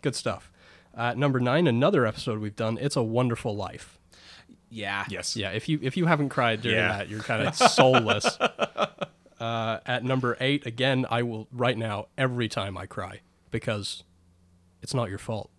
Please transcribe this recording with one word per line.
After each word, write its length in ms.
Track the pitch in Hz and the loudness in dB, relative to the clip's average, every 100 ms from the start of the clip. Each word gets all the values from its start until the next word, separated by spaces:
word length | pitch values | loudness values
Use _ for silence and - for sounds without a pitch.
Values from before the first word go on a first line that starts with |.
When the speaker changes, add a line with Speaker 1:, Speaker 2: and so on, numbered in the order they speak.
Speaker 1:
Good 120 | 143 | -4
stuff. 360 | 123 120 87 - _ - - _ | -4 -6 -6 -10 _ -20 -20 _
Uh, 180 | - 120 | -4 -2
number 260 | 113 143 127 | 0 2 2
nine, 260 | 123 143 170 | 4 4 4
another 400 | 117 147 190 113 | 4 4 4 2
episode 320 | - - 107 | 0 -6 -4
we've 180 | 107 - | -6 -2
done, 220 | 113 113 | -2 0
It's 160 | 143 - | -2 0
a 60 | |
Wonderful 520 | 113 117 127 117 120 | 0 2 0 0 -4
Life. 440 | 104 92 - - - _ - - - - - _ | -4 -6 -10 -18 -20 _ -20 -20 -20 -20 -20 _
Speaker 2:
Yeah. 340 | 110 98 101 98 | -8 -4 -4 -4
Speaker 3:
Yes. 260 | 92 - 117 | -6 -6 -4
Speaker 1:
Yeah, 140 | 98 | -4
if 180 | 107 - | -4 -2
you, 100 | 151 | -2
if 140 | 131 180 | -2 0
you 100 | 170 | 2
haven't 240 | 156 143 | 2 2
cried 320 | - 117 110 | 2 2 2
during 160 | 117 92 | 0 2
Speaker 3:
Yeah. 200 | 90 98 | 2 0
Speaker 1:
that, 100 | 101 | -6
you're 140 | 107 | -8
kinda 300 | - 127 135 | -4 0 0
Speaker 3:
<laughs> 180 | - 247 | 4 4
Speaker 1:
soulless. 680 | - 131 127 110 104 110 - 247 - - - - - - _ - _ | 8 8 8 4 2 0 0 -4 -2 -4 -2 -4 -4 -12 _ -20 _
Uh, 400 | 117 117 113 110 | -4 -2 -2 -4
at 180 | - 123 | -2 -2
number 320 | 127 131 123 117 | 0 2 0 0
eight, 240 | 131 143 | 0 0
again, 400 | 123 117 127 131 127 | -2 0 2 2 2
I 120 | 117 | 0
will, 260 | 120 110 110 | 0 -6 -10
right 240 | 120 123 110 | -2 0 0
now, 300 | 113 104 110 - | -2 -4 -8 -2
every 320 | 131 123 110 | 0 0 -2
time 300 | - 101 92 | -2 -4 -6
I 80 | 95 | -10
cry, 340 | - 92 98 _ _ _ | -8 -10 -12 _ _ _
because 520 | 117 - 104 101 - - _ _ _ _ _ _ _ | -6 -2 -4 -4 -10 -16 _ _ _ _ _ _ _
it's 140 | - | -4
not 160 | 131 110 | -4 -2
your 80 | 98 | -6
fault. 320 | - 110 - | -6 -8 -8